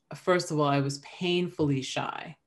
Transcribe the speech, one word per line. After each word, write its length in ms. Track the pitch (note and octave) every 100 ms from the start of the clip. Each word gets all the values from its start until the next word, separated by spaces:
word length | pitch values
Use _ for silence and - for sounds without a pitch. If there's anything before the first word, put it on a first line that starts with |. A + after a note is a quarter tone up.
| _
first 380 | D3+ - F3+ -
of 80 | D3+
all, 80 | C#3+
I 120 | C#3+
was 180 | C#3 C#3
painfully 840 | - - F3+ F3 F3+ - D3+ C3+
shy. 540 | B2+ - C3 - - D3+